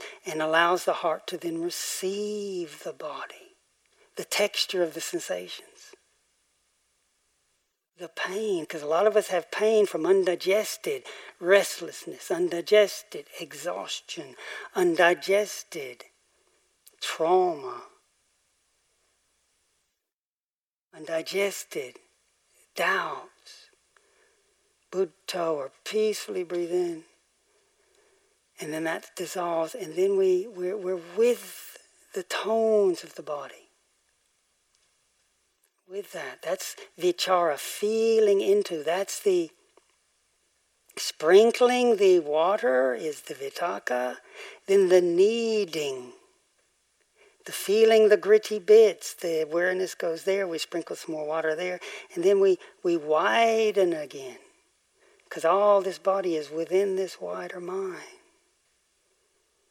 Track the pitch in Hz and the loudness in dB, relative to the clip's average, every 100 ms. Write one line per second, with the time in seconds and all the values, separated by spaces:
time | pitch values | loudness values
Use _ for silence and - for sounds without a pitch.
0 | - - - 156 156 160 170 180 - 151 | -12 -14 -10 -4 0 4 4 2 0 -2
1 | 170 160 - 175 170 165 170 - - - | -2 -2 -6 -8 -6 -6 -6 -6 -8 -6
2 | 190 202 208 208 202 185 165 - 175 - | -6 -4 -6 -6 -6 -8 -10 -12 -14 -12
3 | 156 139 - - - _ _ _ _ _ | -12 -12 -14 -16 -20 _ _ _ _ _
4 | _ - 175 - 202 - - 185 170 165 | _ -14 -6 -2 -2 -2 -4 0 -2 -2
5 | - 175 - 180 185 - - - - - | -8 -8 -6 -8 -10 -16 -20 -20 -20 -20
6 | _ _ _ _ _ _ _ _ _ _ | _ _ _ _ _ _ _ _ _ _
7 | _ _ _ _ _ _ _ _ _ _ | _ _ _ _ _ _ _ _ _ _
8 | 175 - 180 190 220 180 151 165 147 160 | -16 -10 -8 -4 -4 -4 -4 -8 -2 2
9 | 208 208 190 185 - - 214 220 202 165 | 4 2 0 -2 -4 -2 2 4 2 0
10 | 160 190 180 170 185 202 208 - - 135 | 4 4 4 0 0 0 0 -6 -6 -8
11 | - - - - 175 196 - - 165 - | -10 -18 -20 -8 4 4 4 -4 -12 -12
12 | - - - 170 175 170 160 214 202 - | -14 -14 -6 -2 -2 -4 4 6 6 0
13 | - 160 - - 156 131 170 180 - - | -14 -16 -16 -16 -14 -10 -8 -8 -8 -12
14 | - - 135 - - - - - 180 165 | -12 -14 -14 -16 -16 -14 -8 0 2 4
15 | 170 175 - 196 202 - - 165 131 123 | 4 4 2 0 0 -6 -14 -12 -12 -14
16 | - _ _ _ _ _ _ _ _ _ | -20 _ _ _ _ _ _ _ _ _
17 | - - 160 185 180 151 131 123 - _ | -10 -2 2 4 2 -2 -10 -14 -16 _
18 | _ _ _ _ _ _ _ _ _ _ | _ _ _ _ _ _ _ _ _ _
19 | _ _ _ _ _ _ _ _ _ _ | _ _ _ _ _ _ _ _ _ _
20 | _ _ _ _ _ _ _ _ _ 170 | _ _ _ _ _ _ _ _ _ -16
21 | 151 165 160 185 202 185 - 160 127 - | -6 -4 -2 -2 -2 -4 -8 -10 -10 -14
22 | _ _ _ _ _ _ _ - 175 190 | _ _ _ _ _ _ _ -4 -2 0
23 | 165 139 - _ - - _ _ _ _ | -4 -10 -16 _ -20 -20 _ _ _ _
24 | _ _ _ _ _ _ _ _ _ 180 | _ _ _ _ _ _ _ _ _ -4
25 | 185 - - 180 165 151 131 - - 214 | -4 -6 -10 -4 -2 -4 -6 -12 -6 0
26 | 214 202 - 190 175 175 170 180 175 160 | 0 -2 -6 -8 -4 -4 -2 -2 -2 -6
27 | - _ _ _ _ _ _ _ _ _ | -12 _ _ _ _ _ _ _ _ _
28 | _ _ _ _ _ - 160 156 160 165 | _ _ _ _ _ -14 -10 -6 -4 -6
29 | - - 170 190 175 165 160 247 175 160 | -10 -12 -8 -6 -2 -2 -4 -6 -8 0
30 | 190 196 190 185 220 185 180 208 185 185 | 2 4 4 2 -2 -6 -6 -6 -6 -6
31 | 165 175 233 233 - - - - _ _ | -6 0 2 0 -6 -18 -20 -20 _ _
32 | _ - - - 196 226 220 214 196 165 | _ -12 -8 -6 -2 0 4 4 4 0
33 | - - 156 147 135 - _ _ _ _ | -6 -16 -12 -12 -12 -18 _ _ _ _
34 | _ _ _ _ _ _ _ _ _ _ | _ _ _ _ _ _ _ _ _ _
35 | _ _ _ _ _ _ _ _ _ 190 | _ _ _ _ _ _ _ _ _ -12
36 | 196 175 139 - 160 185 - - - - | -10 -12 -12 -10 -6 -6 -8 -14 -18 -2
37 | 180 175 - 185 170 139 - - 208 220 | 0 0 2 2 2 0 -6 -4 -2 2
38 | 226 220 214 196 196 202 190 165 147 180 | 4 4 4 4 4 2 0 -4 -4 -4
39 | 196 - 202 180 160 - _ _ _ _ | -4 -4 0 2 0 -8 _ _ _ _
40 | _ _ _ _ _ _ _ _ _ - | _ _ _ _ _ _ _ _ _ -10
41 | - - 156 190 233 - 247 247 247 208 | -10 -2 6 8 8 6 2 4 2 4
42 | 196 180 147 151 170 214 240 254 262 233 | 6 4 4 2 2 2 2 2 2 0
43 | 160 - - 151 139 - 170 202 - 123 | -4 -8 -12 -12 -10 -6 -6 -6 -4 -4
44 | 123 123 - - - - - 196 185 180 | -4 -8 -16 -20 -20 -14 2 4 6 6
45 | 175 170 202 233 226 220 190 160 147 131 | 6 4 4 4 0 -2 -2 -4 -6 -8
46 | 123 - _ _ _ _ _ _ _ _ | -12 -20 _ _ _ _ _ _ _ _
47 | _ _ _ _ - - - 208 220 220 | _ _ _ _ -14 -8 0 4 6 8
48 | 214 202 196 214 - 214 175 214 214 170 | 8 6 6 4 4 -4 6 8 8 4
49 | - - 175 160 151 165 180 185 180 - | -8 -10 -6 -4 -2 0 0 -2 -4 -6
50 | 175 165 196 196 190 160 - 175 165 170 | -6 -4 -2 -2 -2 -6 -6 -8 -8 -12
51 | - 156 151 160 160 156 180 180 - - | -10 -8 -4 -2 -2 -2 -4 -6 -10 -16
52 | - 175 175 196 190 180 - _ 180 170 | -12 0 2 4 4 2 -2 _ -2 -2
53 | 151 156 190 226 233 226 220 202 185 160 | 0 0 2 2 2 2 0 2 0 0
54 | 151 - 131 117 - _ _ _ _ _ | -6 -12 -14 -16 -20 _ _ _ _ _
55 | _ _ _ - 247 285 208 202 190 175 | _ _ _ -2 2 4 6 4 2 -2
56 | 196 196 185 160 143 156 165 185 202 190 | -2 0 0 -2 -4 -8 -2 0 0 -2
57 | 185 - 180 180 175 185 175 185 190 165 | -4 -8 -10 -10 -10 -12 -8 -8 -8 -10
58 | - - _ _ _ _ _ _ _ _ | -16 -20 _ _ _ _ _ _ _ _
59 | _ _ _ _ _ _ _ | _ _ _ _ _ _ _